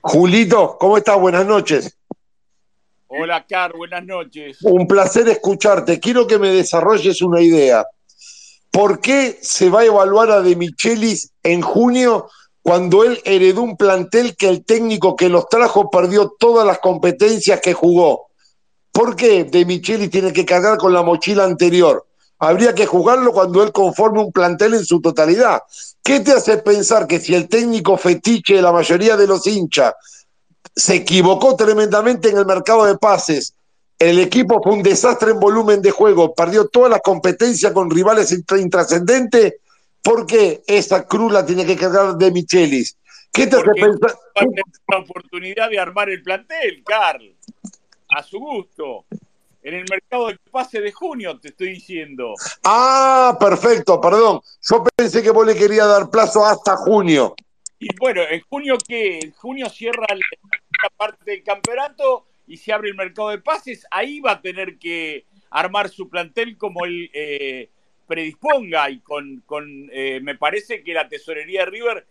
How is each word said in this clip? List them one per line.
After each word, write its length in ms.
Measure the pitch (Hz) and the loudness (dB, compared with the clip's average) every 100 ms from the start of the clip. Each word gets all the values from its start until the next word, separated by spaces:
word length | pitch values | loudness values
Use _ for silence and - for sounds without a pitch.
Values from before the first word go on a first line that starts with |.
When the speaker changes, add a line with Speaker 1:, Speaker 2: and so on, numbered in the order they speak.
Speaker 1:
Julito, 760 | - 151 180 208 202 226 160 - | 0 2 4 2 2 2 2 0
¿cómo 180 | 185 214 | 2 2
estás? 220 | 208 202 | 2 2
Buenas 260 | 185 175 190 | 2 2 2
noches. 520 | 208 202 147 156 _ _ - _ _ _ _ _ _ _ _ _ | 0 0 -4 -4 _ _ -20 _ _ _ _ _ _ _ _ _
Speaker 2:
Hola, 380 | 135 165 170 _ | -8 -4 -4 _
Carl, 300 | 185 180 170 | -6 -6 -8
buenas 260 | 170 175 185 | -14 -14 -12
noches. 520 | 185 156 151 143 - | -12 -12 -16 -20 -4
Speaker 1:
Un 240 | 185 180 175 | 2 2 4
placer 400 | 202 185 233 226 | 2 4 2 2
escucharte. 720 | 220 190 190 214 190 139 170 | 2 0 0 2 2 0 -2
Quiero 280 | 214 247 214 | 0 0 2
que 100 | 214 | 2
me 100 | 196 | 2
desarrolles 720 | 185 180 170 165 214 175 175 | 2 2 0 2 2 0 -2
una 200 | 175 170 | 0 4
idea. 440 | 170 165 135 117 - _ _ _ - - - _ _ | 4 4 4 2 0 _ _ _ -20 -20 -20 _ _
¿Por 300 | 185 202 180 | 0 2 0
qué 360 | - 277 262 - | 0 0 0 -6
se 280 | - - 185 | -8 0 2
va 120 | 208 | 4
a 40 | 226 | 4
evaluar 460 | 208 190 202 226 | 4 4 2 4
a 100 | 208 | 2
De 140 | 180 175 | 2 0
Michelis 760 | 170 - 220 233 226 196 - _ | -4 -4 -4 -2 -2 -4 -10 _
en 180 | 170 175 | -2 -2
junio 680 | 160 208 240 247 247 214 - _ _ _ | 0 0 2 2 0 0 -4 _ _ _
cuando 400 | 160 175 180 190 | 0 0 2 4
él 160 | 233 233 | 4 0
heredó 380 | - 190 185 190 | 0 4 4 2
un 160 | 240 185 | -4 0
plantel 580 | 202 190 180 226 240 175 | 0 2 0 0 0 -2
que 140 | 196 | -2
el 160 | 175 - | -2 0
técnico 500 | 220 226 208 185 180 | -2 0 0 0 2
que 140 | 180 | 2
los 180 | 175 - | 2 2
trajo 440 | 233 233 202 202 | 2 2 2 2
perdió 380 | 185 180 202 202 - | 0 2 2 0 2
todas 260 | 233 233 208 | 2 4 2
las 140 | - | 2
competencias 800 | 190 170 175 175 214 220 185 190 | -2 0 -2 2 0 2 0 0
que 120 | 185 | 0
jugó? 560 | 170 170 175 165 123 - _ _ _ _ _ _ | 0 2 4 2 0 -6 _ _ _ _ _ _
¿Por 240 | 196 240 190 | -2 -2 2
qué 280 | 240 196 | 2 2
De 220 | 147 180 175 | 2 2 2
Michelis 440 | 180 175 220 202 | -2 -4 -4 -2
tiene 240 | 190 185 | -2 -2
que 100 | 165 170 | -2 0
cargar 320 | 180 196 214 | 0 2 2
con 140 | 190 | 2
la 120 | 180 | 2
mochila 400 | 170 170 180 202 | 2 -2 0 0
anterior? 640 | 190 175 180 175 165 - _ _ _ _ | 0 2 2 4 4 2 _ _ _ _
Habría 340 | 156 185 240 | 0 2 2
que 140 | 180 208 | 2 0
jugarlo 440 | 180 196 262 247 | 2 2 2 2
cuando 300 | 196 185 175 | 0 0 2
él 80 | 208 | 2
conforme 480 | 196 185 - 220 208 | 0 -2 0 0 0
un 100 | 202 | -2
plantel 420 | 185 175 165 214 | 0 0 0 0
en 120 | 226 170 | 0 0
su 140 | 170 | 0
totalidad. 600 | 165 160 156 190 240 156 - - - _ | 0 0 2 4 2 0 -4 -20 -20 _
¿Qué 160 | - 269 | -2 0
te 100 | 196 | 4
hace 260 | 254 - 214 | 2 2 0
pensar 480 | 208 208 190 214 180 | 2 0 2 0 0
que 140 | 175 | -4
si 160 | - 180 | 0 -2
el 120 | 160 | 0
técnico 480 | 226 240 226 170 185 | -2 0 -2 0 0
fetiche 600 | 180 175 - 226 - 196 | 0 0 0 -2 2 2
de 60 | |
la 80 | 175 | 4
mayoría 440 | 170 156 170 220 214 | 2 0 2 2 2
de 120 | 196 | 2
los 180 | 190 196 | 2 -2
hinchas 480 | 208 165 - 120 - _ - _ _ _ _ - - | -4 -4 0 0 -2 _ -20 _ _ _ _ -14 -4
se 200 | - 180 | 0 0
equivocó 600 | 180 185 180 190 262 269 | 0 2 2 4 2 2
tremendamente 760 | 214 214 208 208 226 247 220 | 2 2 0 0 0 0 0
en 80 | 202 | 2
el 80 | 196 | 0
mercado 400 | 185 - 226 208 | -2 2 4 4
de 120 | 196 | 2
pases, 580 | 214 185 - 147 - _ _ _ _ _ | 2 0 0 -6 -6 _ _ _ _ _
el 200 | 165 175 | 2 4
equipo 420 | 175 247 196 220 | 2 0 2 2
fue 120 | 185 | 2
un 100 | 208 | 2
desastre 480 | 196 190 247 240 220 | 2 2 0 0 0
en 80 | 220 | 2
volumen 420 | 202 220 214 202 | 2 2 2 2
de 100 | 196 | 2
juego, 420 | - 214 170 160 | 2 2 4 2
perdió 340 | - 170 208 214 | 0 0 0 2
todas 220 | 247 233 | 4 4
las 80 | 208 | 2
competencias 720 | 196 180 180 180 240 220 202 | 0 0 -2 0 -2 0 0
con 180 | 175 180 | 0 -2
rivales 420 | 160 190 220 160 | 0 2 2 0
intra-, 240 | 180 - 196 | -4 -2 -2
intrascendentes? 960 | 185 175 170 170 175 254 233 240 202 - _ _ _ _ | 0 -2 0 -2 0 0 2 2 2 0 _ _ _ _
¿Por 240 | - 233 226 | -2 -2 0
qué 360 | 226 196 151 - | 2 2 -2 -2
esa 380 | 202 - 190 - | -2 0 -4 -2
cruz 240 | 214 226 | -4 0
la 140 | 202 165 | 0 0
tiene 200 | 180 175 | -4 -2
que 120 | 170 | -2
cargar 400 | 180 190 196 170 | 0 0 0 2
De 140 | 185 | 0
Michelis? 680 | 175 165 180 156 135 120 _ _ - _ | 0 0 0 2 0 -4 _ _ -20 _
¿Qué 160 | - 262 | -2 2
te 80 | 254 | 2
hace 100 | 214 | 2
Speaker 2:
Porque 160 | 208 | 2
Speaker 1:
pensar? 280 | 208 208 - | 2 2 -2
Speaker 2:
va 300 | - _ 202 | -4 _ -2
a 40 | 247 | -2
tener 180 | 190 196 _ - | -4 -12 _ -6
la 80 | 190 | -6
oportunidad 720 | 185 185 - 175 185 202 226 | -6 -20 -16 -14 -12 -6 -4
de 100 | 208 | -4
armar 300 | 180 190 202 | -4 -6 -6
el 120 | 185 | -8
plantel, 600 | 180 190 _ 330 240 156 | -8 -10 _ -8 -8 -8
Carl, 500 | - 214 180 135 107 _ - _ 202 _ _ _ _ | -6 -2 -2 -4 _ _ -20 _ -20 _ _ _ _
a 140 | 151 | -8
su 160 | - 196 | -8 -16
gusto. 640 | 294 240 175 - 143 107 _ - _ _ _ _ | -12 -12 -14 -16 -16 -16 _ -20 _ _ _ _
En 100 | 139 175 | -16 -14
el 100 | 185 | -10
mercado 380 | 190 _ 247 233 | -12 _ -8 -8
de 100 | 190 _ | -10 _
pase 300 | 262 254 220 | -10 -8 -10
de 100 | 208 | -10
junio, 480 | - 339 269 185 135 | -10 -12 -10 -12 -14
te 80 | 147 | -20
estoy 220 | _ 185 | _ -12
diciendo. 640 | 185 _ 175 151 131 120 101 - - 185 | -12 _ -14 -14 -14 -12 -12 -14 -6 0
Speaker 1:
Ah, 720 | 226 254 262 269 262 254 - | 2 2 2 2 4 2 2
perfecto, 600 | 202 190 240 226 170 175 | 0 2 0 0 2 2
perdón. 400 | 170 208 226 160 _ _ | 2 2 2 0 _ _
Yo 220 | - 226 214 - | -2 0 0 -2
pensé 280 | 233 226 | -2 0
que 80 | 214 | 2
vos 140 | 220 220 | 2 2
le 100 | 208 | 2
querías 320 | 202 214 208 | 2 2 2
dar 220 | 202 202 | 2 2
plazo 360 | 220 214 220 208 | 0 0 2 2
hasta 300 | 208 - 190 | 0 -2 -2
junio. 580 | - 214 175 147 113 - _ _ - _ | 0 0 2 0 0 -4 _ _ -20 _
Speaker 2:
Y 80 | - 185 | -12 -4
bueno, 240 | 254 185 156 | -4 -2 -6
¿en 120 | 165 _ | -8 _
junio 280 | 277 285 247 - | -12 -6 -6 -6
qué? 340 | 233 208 165 | -6 -6 -8
En 120 | 156 | -14
junio 380 | _ 240 269 240 | _ -16 -12 -14
cierra 360 | - 226 240 214 | -12 -12 -8 -8
la 800 | 196 - - 202 - _ - 208 _ | -6 -8 -10 _ -14 _ -8 -8 _
parte 340 | 214 _ - | -12 _ -14
del 120 | 196 | -14
campeonato 840 | 208 202 208 240 285 285 277 254 _ _ _ | -10 -10 -8 -8 -10 _ -4 -4 _ _ _
y 120 | - | -20
se 160 | - | -10
abre 160 | 214 208 | -8 -8
el 60 | 190 | -12
mercado 340 | 185 175 214 | -14 -10 -10
de 80 | 208 | -10
pases. 480 | 285 311 262 233 _ | -8 -8 -10 -20 _
Ahí 300 | 185 262 294 | -10 -10 -8
va 120 | 262 | -6
a 100 | 196 | -6
tener 360 | 185 180 185 151 | -10 -14 -16 _
que 480 | 170 170 160 143 _ _ _ | -12 -12 -12 -14 _ _ _
armar 380 | 147 180 202 190 | -8 -6 -6 -8
su 200 | 190 185 | -12 -14
plantel 480 | 175 165 226 233 214 | -12 -10 -10 -10 -10
como 280 | 208 175 180 | -14 -10 -12
él, 240 | 175 170 | -12 -14
eh, 560 | 143 151 143 139 131 117 _ _ _ _ | -14 -12 -10 -12 -14 -20 _ _ _ _
predisponga 840 | 165 156 143 - 277 202 160 143 | -12 -12 _ -4 -4 -4 -6 -6
y 100 | 131 | -8
con, 440 | _ 147 143 131 _ | _ -14 -14 -20 _
con, 440 | 147 147 139 139 | -16 -16 -20 -18
eh, 260 | 135 135 131 | -12 -10 -10
me 140 | 139 139 | -12 -8
parece 480 | 151 202 208 226 | -6 -6 -12 -16
que 100 | 147 | -10
la 140 | 165 151 | -8 -8
tesorería 540 | 147 - 156 160 190 | -14 -16 -16 -12 -8
de 100 | 180 | -8
River 340 | 208 233 202 _ | -8 -8 -10 _